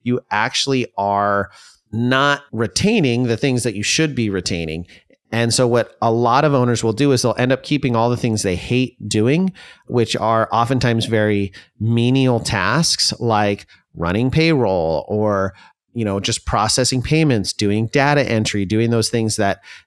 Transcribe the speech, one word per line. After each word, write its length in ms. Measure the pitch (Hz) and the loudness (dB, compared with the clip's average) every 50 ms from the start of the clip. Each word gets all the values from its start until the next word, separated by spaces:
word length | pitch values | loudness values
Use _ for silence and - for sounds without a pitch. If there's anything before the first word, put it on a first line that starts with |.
| - | -6
you 180 | 120 123 - - - | -4 -4 -4 -4 -4
actually 560 | - 104 110 127 - - - 139 135 127 117 - _ - | -2 -2 -2 -2 -2 -4 -2 0 0 -2 -2 -4 _ -4
are 540 | 98 101 101 101 101 104 101 101 98 - - - - - - _ _ _ | -2 -2 0 0 2 2 2 0 -2 -4 -8 -18 -20 -20 -20 _ _ _
not 520 | - 110 120 123 131 131 139 143 143 139 - _ - | -6 -2 0 0 2 2 2 2 0 -2 -4 _ -6
retaining 720 | 110 117 104 - - - 202 226 226 156 127 117 117 127 | -4 -4 -4 -2 0 0 2 2 2 2 2 2 0 0
the 120 | 117 117 | 0 0
things 280 | 104 - 139 127 120 117 | 0 0 0 0 0 -2
that 120 | 123 101 | -4 -4
you 80 | 101 98 | -4 -4
should 320 | - - - 160 156 135 | -2 0 0 0 0 -2
be 140 | 123 117 104 | -2 -2 -2
retaining. 580 | 95 92 90 - 98 85 82 80 78 85 85 - - - _ _ _ _ _ _ | -2 -2 -4 -4 -4 -4 -4 -4 -6 -8 -10 -12 -16 -20 _ _ _ _ _ _
And 240 | - 113 117 117 117 | -2 0 0 2 2
so 140 | - 131 120 | 2 2 4
what 300 | 120 120 110 - - _ | 4 2 0 0 -4 _
a 80 | 110 117 | 0 0
lot 360 | 113 117 120 120 117 139 151 | 2 2 2 2 4 4 4
of 80 | 151 139 | 4 2
owners 280 | 131 123 123 120 - | 2 2 2 0 0
will 120 | - 113 107 | 0 0 0
do 180 | 110 143 143 | 2 2 2
is 100 | 135 120 | 2 2
they'll 140 | - 120 110 - | 2 0 0 0
end 140 | 123 127 | 0 0
up 120 | 131 127 - | 0 -2 -2
keeping 340 | - 151 139 135 131 120 113 | -2 -2 -2 0 0 0 2
all 120 | 113 120 | 2 0
the 60 | 123 | 0
things 280 | 117 - 120 110 101 - | 0 0 -2 0 0 0
they 120 | 98 90 | -2 -2
hate 400 | 90 - - 120 127 131 117 - - 107 104 | -4 -2 -2 0 0 0 -2 -4 -10 -8 -2
doing, 420 | 107 107 107 123 147 170 190 190 180 - - - - - _ - | 0 2 2 2 2 2 0 -2 -4 -8 -14 -20 -20 -20 _ -4
which 280 | - 123 113 - - | 0 0 0 0 -2
are 320 | - - 110 113 113 113 - - | -2 0 0 0 0 0 0 0
oftentimes 520 | 110 117 113 135 123 - 123 117 113 110 - | 0 2 2 0 0 2 2 0 0 0 0
very 440 | 113 107 107 107 104 101 101 98 - - - _ _ - | 0 2 2 2 2 0 -2 -4 -6 -12 -20 _ _ -6
menial 580 | 107 113 117 117 117 123 131 135 131 127 120 113 | -2 0 2 2 2 2 2 4 4 2 2 0
tasks 720 | - - 120 101 90 98 117 156 165 - - - - - - - | 0 -2 -2 0 0 2 2 0 0 0 -2 -2 -2 -4 -4 -2
like 480 | 123 117 110 104 104 101 101 101 - - - _ _ _ - | -2 0 2 2 2 0 -2 -4 -8 -14 -20 _ _ _ -10
running 380 | 82 82 85 90 107 120 131 | -6 -4 -2 0 0 0 0
payroll 720 | - 156 160 165 160 135 120 98 95 90 80 80 80 73 - - | 0 0 2 2 2 2 0 0 0 0 0 0 -2 -2 -4 -4
or, 440 | 104 104 107 107 101 98 98 95 - - - - _ _ _ _ - | -2 -2 0 0 0 0 -2 -4 -6 -10 -20 -20 _ _ _ _ -8
you 100 | 120 113 | -6 -4
know, 160 | 104 98 98 | -2 -2 -2
just 260 | 98 - 110 - - | -2 -4 -4 -6 -4
processing 560 | - - 110 104 107 - - 127 - 135 127 | -2 0 0 0 0 0 0 0 0 -2 -2
payments, 520 | 120 - 151 160 160 151 127 107 95 - - | -2 0 0 2 2 2 2 0 -2 -4 -4
doing 340 | - 107 101 101 107 113 110 | -2 -2 0 0 0 -2 0
data 340 | - 147 135 143 147 143 | 0 0 2 2 2 2
entry, 440 | 127 - 113 110 107 - - 104 98 | 0 0 0 -2 -2 -2 -2 -4 -2
doing 240 | 90 107 110 117 117 | -2 0 0 0 2
those 180 | 117 117 107 - | 0 0 0 0
things 300 | - 117 110 110 - - | -2 -2 -2 -2 -2 0
that 240 | 104 98 95 - - - - - - | 0 0 -2 -4 -8 -18 -20 -20 -12